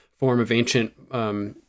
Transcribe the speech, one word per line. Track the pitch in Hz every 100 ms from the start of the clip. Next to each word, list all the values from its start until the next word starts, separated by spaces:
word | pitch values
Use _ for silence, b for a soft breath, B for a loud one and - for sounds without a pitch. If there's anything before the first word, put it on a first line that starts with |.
| b -
form | 131 123
of | 110
ancient, | 117 120 127 110 - -
um, | 127 110 104 101 -